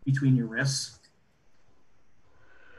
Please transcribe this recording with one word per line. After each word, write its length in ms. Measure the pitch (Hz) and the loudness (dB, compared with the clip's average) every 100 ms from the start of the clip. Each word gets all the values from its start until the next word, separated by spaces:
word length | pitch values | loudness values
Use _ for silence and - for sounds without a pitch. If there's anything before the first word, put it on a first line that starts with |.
between 300 | - 139 139 | -4 0 4
your 120 | 127 110 | 2 2
wrists. 520 | 113 135 135 - - _ _ _ _ - - - - - - - - - - - - - | -2 -2 -2 -8 -16 _ _ _ _ -20 -20 -20 -20 -20 -20 -20 -20 -20 -20 -20 -20 -20